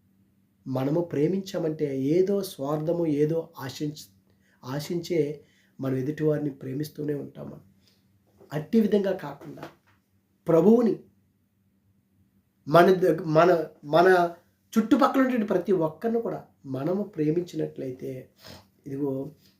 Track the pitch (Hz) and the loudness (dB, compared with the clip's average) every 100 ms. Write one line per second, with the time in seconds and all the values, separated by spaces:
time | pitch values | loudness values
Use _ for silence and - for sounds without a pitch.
0 | _ _ _ _ _ _ 135 131 135 170 | _ _ _ _ _ _ -6 -2 0 0
1 | 170 139 160 196 190 175 160 156 147 135 | -2 0 0 0 -4 -4 -4 -2 -4 -2
2 | 135 175 190 202 - - 139 156 156 170 | 2 2 2 0 -4 -8 -4 -4 -2 -2
3 | 165 143 151 165 - - 131 - 151 - | 0 2 0 0 -6 -12 -12 -8 -8 -8
4 | - _ _ _ _ _ 127 143 151 175 | -18 _ _ _ _ _ -10 -8 -6 -6
5 | 165 170 143 151 _ _ _ - 131 131 | -4 -4 -4 -10 _ _ _ -8 -6 -4
6 | 135 151 151 147 147 - 131 139 151 - | -6 -2 -2 -2 -4 -8 -10 -8 -10 -10
7 | 147 143 131 143 147 - _ _ _ _ | -8 -8 -10 -14 -16 -18 _ _ _ _
8 | _ _ _ _ - 156 151 226 202 202 | _ _ _ _ -10 -10 0 2 4 2
9 | 190 185 147 - 147 - - _ _ _ | 0 -4 -8 -14 -16 -16 -18 _ _ _
10 | _ _ _ _ - 165 185 240 226 151 | _ _ _ _ 2 6 8 6 4 -2
11 | - _ _ _ _ _ _ _ _ _ | -8 _ _ _ _ _ _ _ _ _
12 | _ _ _ _ _ _ 135 160 190 175 | _ _ _ _ _ _ 2 6 6 6
13 | 180 156 165 156 175 165 156 - 147 160 | 2 0 2 4 6 4 -2 -10 0 4
14 | 180 180 170 - _ _ - 226 - 285 | 6 6 2 -4 _ _ -6 -2 2 4
15 | 269 277 254 247 208 180 208 175 156 - | 4 2 0 0 0 -2 0 0 -2 -4
16 | 226 226 208 143 - _ 139 135 151 196 | -4 -2 -4 -8 -12 _ -10 -6 -2 -4
17 | 202 160 151 170 175 156 156 143 135 127 | -4 -4 -2 -2 -4 -6 -8 -8 -10 -10
18 | 135 131 131 _ - - _ _ 143 135 | -10 -12 -16 _ -20 -20 _ _ -12 -6
19 | 143 135 143 - _ | -4 -4 -8 -14 _